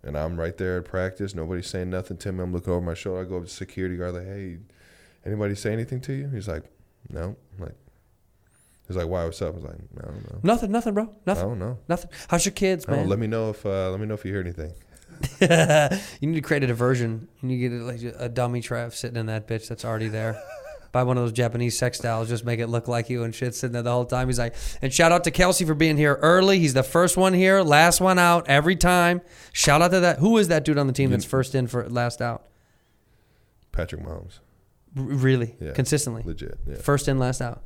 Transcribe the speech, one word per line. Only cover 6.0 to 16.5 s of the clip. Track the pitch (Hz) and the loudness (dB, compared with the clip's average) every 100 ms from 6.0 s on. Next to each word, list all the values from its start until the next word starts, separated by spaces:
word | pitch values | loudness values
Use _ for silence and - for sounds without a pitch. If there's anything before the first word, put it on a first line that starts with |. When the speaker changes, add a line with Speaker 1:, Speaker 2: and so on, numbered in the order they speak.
Speaker 1:
to | 127 | -8
you?" | 135 139 | -8 -6
He's | 120 101 | -8 -8
like, | 78 - _ _ _ - | -8 -10 _ _ _ -14
"No." | - 87 - _ 95 | -10 -8 -10 _ -16
I'm | 87 | -14
like, | - _ _ _ _ _ _ _ _ _ _ _ | -16 _ _ _ _ _ _ _ _ _ _ _
he's | 90 | -6
like, | 82 | -2
"Why? | 90 82 | -2 -4
What's | 82 | -4
up?" | 87 | -6
I | 82 | -6
was | - | -12
like, | 82 - - | -16 -18 -16
"I | - | -14
don't | - - | -14 -12
know." | - | -4
Speaker 2:
Nothing, | 165 143 208 | 0 0 0
nothing, | 226 233 | -2 0
bro. | 202 220 - - | -2 -4 -6 -4
Nothing. | 202 | -2
Speaker 1:
I | - | -2
don't | 101 | -4
know. | 98 123 - | -6 -8 -4
Speaker 2:
Nothing. | 175 - - - | -6 -6 -16 -2
How's | 170 196 | 0 0
your | |
kids, | - 190 185 - | 0 0 0 -2
Speaker 1:
I | |
don't, | 139 | -2
Speaker 2:
man? | 95 | 0
Speaker 1:
let | 101 | 0
me | 110 | -2
know | 113 113 | -2 -4
if, | 107 104 | -4 -4
uh, | 95 92 | -2 -2
let | 95 | -4
me | 107 | -6
know | |
if | 107 | -6
you | 92 | -6
hear | 98 | -4
anything. | 87 85 78 - _ - - - | -6 -8 -10 -12 _ -20 -20 -10
Speaker 2:
<laughs> | - - 180 165 165 151 147 190 - - | -10 2 4 6 6 4 4 0 -6 -6
You | 143 | -2
need | 160 | -2
to | |
create | 139 | -2